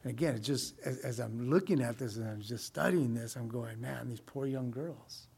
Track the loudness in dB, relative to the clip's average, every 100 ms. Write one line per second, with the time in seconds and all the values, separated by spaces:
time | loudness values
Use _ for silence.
0 | -4 2 2 2 2 0 0 -6 -4 -2
1 | -2 -2 -2 -2 4 4 6 4 4 0
2 | -4 -2 -4 -4 -6 -6 -6 2 4 6
3 | 4 0 -2 -6 -4 -4 -6 -6 -6 -4
4 | -6 -8 -8 -4 -2 -2 -2 -4 -6 -8
5 | -14 -16 -16